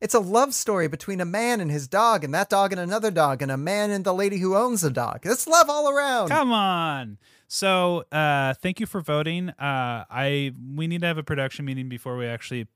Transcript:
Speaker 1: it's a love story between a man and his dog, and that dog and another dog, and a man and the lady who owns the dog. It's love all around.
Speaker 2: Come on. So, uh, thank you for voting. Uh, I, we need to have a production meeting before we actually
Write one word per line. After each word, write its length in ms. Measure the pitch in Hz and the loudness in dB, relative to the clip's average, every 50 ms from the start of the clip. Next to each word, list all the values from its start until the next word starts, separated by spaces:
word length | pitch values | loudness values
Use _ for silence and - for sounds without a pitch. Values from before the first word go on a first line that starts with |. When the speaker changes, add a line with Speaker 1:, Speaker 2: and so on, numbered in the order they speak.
Speaker 1:
it's 140 | - - - | -2 2 2
a 40 | 233 | 2
love 340 | 196 180 202 233 269 277 240 | 4 4 4 4 4 4 2
story 340 | - - - 208 185 165 151 | -2 -2 0 0 2 0 0
between 320 | 147 147 - - 196 185 | -2 -6 -8 -6 -4 -4
a 60 | 180 | -4
man 340 | 170 180 214 233 240 247 214 | -4 -2 -2 0 0 0 0
and 100 | 180 151 | 0 -2
his 160 | 147 147 139 | -2 -4 -4
dog, 380 | 127 - 196 226 233 226 185 151 | -2 2 4 4 4 4 2 0
and 80 | 135 143 | 0 0
that 160 | 175 202 - | 0 0 2
dog 240 | 208 196 196 196 196 | 2 2 2 2 0
and 80 | 180 | -2
another 300 | 175 175 202 226 214 220 | -4 -2 -2 -2 0 0
dog, 320 | 180 165 151 143 135 123 143 | 2 4 4 4 2 0 -2
and 80 | 135 | -2
a 80 | 135 135 | -2 -2
man 320 | 143 175 196 208 208 208 | -2 -2 -2 0 0 0
and 120 | 202 196 180 | -2 -2 0
the 120 | 196 185 | 0 0
lady 240 | 185 202 202 202 185 | 2 2 0 0 0
who 180 | 185 185 190 | 0 2 2
owns 240 | 202 240 254 240 196 | 2 2 2 0 0
the 100 | 165 143 | 0 0
dog. 300 | 131 127 117 113 117 120 - | 0 0 -2 -4 -4 -6 -2
It's 220 | 175 247 247 - | -2 -2 -2 0
love 220 | 311 320 339 330 294 | 4 6 6 8 6
all 220 | 294 302 302 285 | 4 0 2 2
around. 380 | 277 285 285 277 254 240 196 165 | 2 2 2 2 2 0 0 2
Speaker 2:
Come 220 | 285 311 285 247 233 | 2 2 2 2 2
on. 680 | 214 196 190 185 170 165 160 147 135 123 110 101 - _ _ _ _ _ - | 2 2 2 0 0 -2 -2 -4 -4 -8 -10 -14 -16 _ _ _ _ _ -10
So, 560 | - - 196 190 190 185 180 180 175 165 - - | -6 -2 2 2 4 4 4 2 0 -2 -4 -2
uh, 440 | - 151 156 147 143 139 135 135 135 | 0 2 2 4 4 2 2 0 -2
thank 260 | - - 180 185 - | -2 -4 -6 -4 -4
you 60 | 220 | -6
for 160 | - - 196 151 | -6 -6 -6 -4
voting. 480 | - 147 151 151 160 165 175 180 180 | -2 -2 -2 0 -2 -4 -4 -6 -8
Uh, 540 | - - 139 143 135 131 127 120 120 117 - - | -8 -6 -4 -4 -2 -2 -2 -4 -4 -6 -8 -8
I, 420 | 117 123 135 139 143 143 139 135 127 123 120 131 139 | -4 -2 -2 0 0 0 -2 -4 -6 -10 -14 -10 -8
we 120 | 151 160 | -6 -4
need 160 | 165 170 170 170 | -4 -2 -2 -2
to 40 | |
have 120 | 170 165 160 | -2 -2 -2
a 40 | 147 | -4
production 440 | - 156 139 135 131 - - 143 | -4 -4 -2 -4 -4 -4 -6 -8
meeting 240 | 135 131 131 131 127 | -6 -6 -6 -8 -8
before 260 | 123 117 - 131 123 | -10 -10 -10 -8 -8
we 100 | 123 120 | -6 -6
actually 400 | 120 117 117 - - 127 123 113 - _ | -6 -8 -8 -10 -8 -8 -8 -8 -10 _